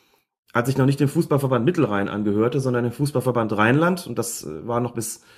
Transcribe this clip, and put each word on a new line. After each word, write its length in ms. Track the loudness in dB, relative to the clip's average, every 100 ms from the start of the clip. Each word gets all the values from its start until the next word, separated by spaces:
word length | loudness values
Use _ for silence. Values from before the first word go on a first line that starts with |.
| _ _ _ _ _
als 160 | -2 0
ich 80 | 2
noch 80 | 2
nicht 160 | 2
dem 80 | 0
Fußballverband 560 | 0 0 0 2 2 2
Mittelrhein 420 | 2 0 0 -2
angehörte, 540 | -2 0 2 2 0
sondern 240 | -2 -2 -2
dem 80 |
Fußballverband 640 | -2 -2 0 0 0 0 2
Rheinland, 500 | 4 4 2 0 -4
und 100 | -6
das, 280 | -6 -8 -10
äh, 200 | -12 -4
war 140 | -4
noch 140 | -2
bis 280 | -6 -8 -12 _